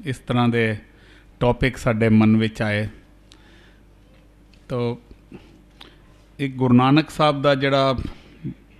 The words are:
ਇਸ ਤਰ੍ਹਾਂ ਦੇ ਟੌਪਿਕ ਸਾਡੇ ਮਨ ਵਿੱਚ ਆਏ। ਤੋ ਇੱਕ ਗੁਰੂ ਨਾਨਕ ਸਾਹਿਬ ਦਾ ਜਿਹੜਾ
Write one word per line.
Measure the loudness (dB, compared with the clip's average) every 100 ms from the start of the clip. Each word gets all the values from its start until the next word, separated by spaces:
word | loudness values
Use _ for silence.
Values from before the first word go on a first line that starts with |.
| -12
ਇਸ | -10
ਤਰ੍ਹਾਂ | -4 0 0
ਦੇ | 0 -2 -4 -12 -20 -20 -20 _ -4
ਟੌਪਿਕ | -2 0 -2 -4
ਸਾਡੇ | -4 0 2
ਮਨ | 4 4 2
ਵਿੱਚ | 0 -4
ਆਏ। | -4 -4 -6 -12 -20 _ _ -20 -20 -20 -20 -20 _ _ _ -20 _ _ _ -20 -10
ਤੋ | -6 -6 -8 -14 -20 -20 -20 -20 -20 -20 -20 -20 -20 -20 -20 _ -10
ਇੱਕ | -8
ਗੁਰੂ | -2 4
ਨਾਨਕ | 4 6 4 2
ਸਾਹਿਬ | 0 0 2
ਦਾ | 0
ਜਿਹੜਾ | 0 0 0 0 -2 -8 -14 -20 -16 -16 -16 -20